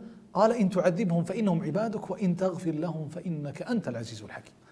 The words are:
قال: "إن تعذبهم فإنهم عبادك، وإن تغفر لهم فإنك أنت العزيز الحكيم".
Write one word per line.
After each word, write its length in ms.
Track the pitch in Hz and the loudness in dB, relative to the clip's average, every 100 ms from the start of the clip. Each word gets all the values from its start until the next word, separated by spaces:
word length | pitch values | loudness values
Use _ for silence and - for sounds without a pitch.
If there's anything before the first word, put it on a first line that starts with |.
| - - - | -12 -18 -4
قال: 180 | 180 220 | 4 4
"إن 180 | 240 190 | 6 4
تعذبهم 540 | 185 180 175 202 170 | 4 2 2 2 2
فإنهم 380 | 170 208 208 165 | 0 0 2 2
عبادك، 480 | 156 170 220 214 - | 0 0 -2 -4 -6
وإن 260 | 190 185 170 | 0 0 2
تغفر 340 | 185 175 175 | 0 0 -2
لهم 380 | 151 170 156 147 | -2 -2 -4 -8
فإنك 540 | 175 185 156 143 - | -8 -6 -4 -6 -8
أنت 260 | 180 233 139 | -2 -2 -2
العزيز 340 | 117 113 110 | -4 -8 -10
الحكيم". 320 | 101 - - - - | -12 -14 -16 -20 -20